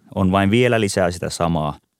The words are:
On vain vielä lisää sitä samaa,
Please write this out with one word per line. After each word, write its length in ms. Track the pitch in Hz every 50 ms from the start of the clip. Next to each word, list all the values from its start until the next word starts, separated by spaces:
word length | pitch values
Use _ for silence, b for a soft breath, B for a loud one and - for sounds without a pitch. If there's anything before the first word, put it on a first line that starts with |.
| _ - -
On 160 | 98 95 92
vain 200 | 92 98 98 98
vielä 280 | 107 120 123 120 120 113
lisää 320 | 107 98 - 101 92 87
sitä 180 | 87 87 85 82
samaa, 500 | - - 85 82 82 78 76 73 71 - _ _ _